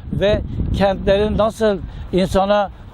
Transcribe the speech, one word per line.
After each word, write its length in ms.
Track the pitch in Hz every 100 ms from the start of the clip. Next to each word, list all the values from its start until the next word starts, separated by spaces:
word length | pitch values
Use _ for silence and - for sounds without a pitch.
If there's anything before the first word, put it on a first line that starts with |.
| -
ve 280 | 143 190 208 - - - -
kentlerin 600 | 196 185 190 196 214 202
nasıl 400 | 214 202 220 196 - - -
insana 580 | 180 185 190 196 208 196 - -